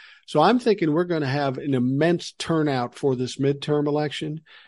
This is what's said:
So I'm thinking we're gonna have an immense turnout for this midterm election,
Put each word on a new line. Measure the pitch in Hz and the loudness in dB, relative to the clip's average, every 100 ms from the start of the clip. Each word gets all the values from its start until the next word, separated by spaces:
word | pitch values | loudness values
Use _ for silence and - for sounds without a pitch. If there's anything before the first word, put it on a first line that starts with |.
| - - - | -20 -20 -4
So | 151 | 2
I'm | 175 247 | 4 4
thinking | 247 196 160 | 2 2 2
we're | 151 | 0
gonna | 175 160 139 | 0 -2 0
have | 139 139 131 | 0 -2 -2
an | 143 | -2
immense | 131 123 139 165 175 - - | 0 0 2 2 0 -4 -10
turnout | - 160 151 127 120 | -2 0 2 0 -4
for | - 143 | -2 -2
this | 123 123 - | 0 -4 -2
midterm | 135 139 147 147 147 | 0 0 0 0 0
election, | 147 151 - 151 156 - - | 0 -2 -6 -8 -10 -14 -20